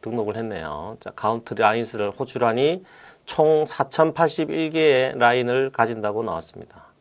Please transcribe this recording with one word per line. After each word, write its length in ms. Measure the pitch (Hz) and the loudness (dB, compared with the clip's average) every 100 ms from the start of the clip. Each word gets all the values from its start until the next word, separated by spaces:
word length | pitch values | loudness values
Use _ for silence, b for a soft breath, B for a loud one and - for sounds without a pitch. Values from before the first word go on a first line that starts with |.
등록을 340 | - 117 104 104 | -4 -4 -2 -4
했네요. 600 | 113 95 78 73 87 113 | -6 -6 -8 -10 -10 -14
자, 120 | 95 | -16
카운트 400 | - 107 117 - | -4 -2 -2 -4
라인스를 560 | 107 110 113 110 113 104 | 2 2 2 -2 -4 -4
호출하니 760 | - 127 117 117 113 143 180 B B B B - | -4 -8 0 0 2 0 0 B B B B -10
총 400 | - 156 156 151 | 2 4 4 0
사천팔십일 1040 | - 135 - 160 151 165 - 156 160 156 | -2 -4 2 2 4 0 0 -4 -2 -2
개의 420 | 160 156 131 131 127 | 2 4 4 2 2
라인을 540 | 120 123 120 127 135 | 4 4 2 0 0
가진다고 500 | 135 113 113 104 104 | 0 -2 0 -4 -4
나왔습니다. 640 | 113 82 - - - - - _ | -4 -6 -10 -18 -20 -20 -20 _